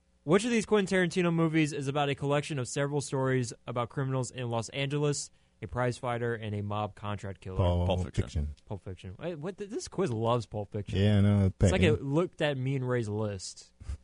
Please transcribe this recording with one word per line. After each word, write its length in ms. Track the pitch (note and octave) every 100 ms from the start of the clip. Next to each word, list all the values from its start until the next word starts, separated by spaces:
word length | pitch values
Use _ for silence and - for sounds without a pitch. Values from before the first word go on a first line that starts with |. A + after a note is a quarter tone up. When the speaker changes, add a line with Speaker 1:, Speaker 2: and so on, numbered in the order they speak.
| _ _
Speaker 1:
Which 200 | - F#3 A#3+
of 60 |
these 140 | A#3 -
Quentin 320 | G#3 F#3+ F#3+
Tarantino 360 | F3 F#3 F3
movies 400 | E3 E3 D#3 D#3
is 140 | D#3 C#3
about 180 | C#3+ C#3+
a 60 | C#3
collection 420 | C#3+ C#3+ D3 D3
of 80 | B2
several 320 | - C#3+ C#3+
stories 500 | C3+ C#3 C3 C3 A#2 - -
about 220 | A#2+ A#2+
criminals 420 | - C3 C3 B2
in 180 | - A#2+
Los 180 | A#2 G#2+
Angeles, 640 | - C#3 D3 D3 C#3+ - _ _ _
a 60 | -
prize 300 | A#2+ B2 A#2+
fighter, 380 | B2+ A#2+ A#2+ A#2
and 180 | A2
a 80 | G#2
mob 320 | G#2 G#2 G#2+
contract 480 | - G#2 G#2 G2+ F#2+
killer? 160 | - F#2+
Speaker 2:
Pulp 300 | F2+ F2+ F2
Speaker 3:
Pulp 160 | F2+
Fiction. 200 | D#2+ -
Speaker 2:
Fiction. 240 | - E2 D2 D2 -
Speaker 1:
Pulp 160 | G#2
Fiction. 320 | - F#2 F#2+ F#2
Wait, 220 | - E3
what? 180 | D#3 F#3+
Th-, 120 | G3+
this 180 | C4+ -
quiz 240 | - F3+
loves 340 | A2+ A2+ B2 A2
Pulp 260 | A2 G#2
Fiction. 280 | G#2+ G2+ F#2
Speaker 2:
Yeah, 180 | G2+ G#2
I 40 |
know. 300 | G2+ G2+ G2 -
Speaker 1:
It's 100 | G2
like 100 | E2+
Speaker 2:
Pe- 60 | F#2
Speaker 1:
it 160 | -
looked 380 | C#3 C#3+ F3+ -
at 160 | D3+ C3+
me 180 | B2+ C#3
and 120 | B2+
Ray's 200 | B2 G#2+
list 600 | G#2 G#2+ G2 - - - - - -